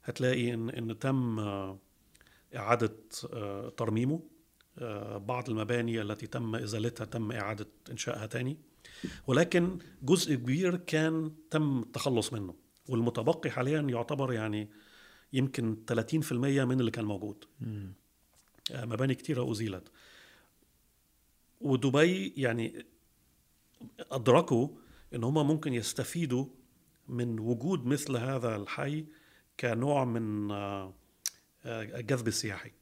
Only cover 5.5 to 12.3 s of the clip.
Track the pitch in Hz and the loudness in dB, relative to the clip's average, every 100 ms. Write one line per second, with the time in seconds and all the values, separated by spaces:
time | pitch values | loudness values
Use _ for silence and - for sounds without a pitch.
5.5 | 110 107 120 117 113 104 107 113 117 113 | -2 0 0 0 -2 -4 -6 -6 -6 -4
6.5 | 113 107 110 113 117 107 117 110 117 101 | -4 -4 -2 -4 -4 -6 -4 -4 -4 -4
7.5 | 107 104 _ - 123 - 110 110 123 127 | -6 -10 _ -14 -6 -4 -4 -4 -4 -4
8.5 | 156 - _ - - - - - 131 175 | -6 -14 _ -20 -12 -12 -8 2 4 6
9.5 | 180 175 185 - - 135 185 170 135 120 | 4 2 -2 -12 -6 4 4 6 0 2
10.5 | 143 185 175 180 156 160 160 156 156 - | 2 2 0 0 2 2 2 -2 -8 -2
11.5 | 156 151 131 113 - 143 120 101 | 2 4 2 0 -2 2 2 2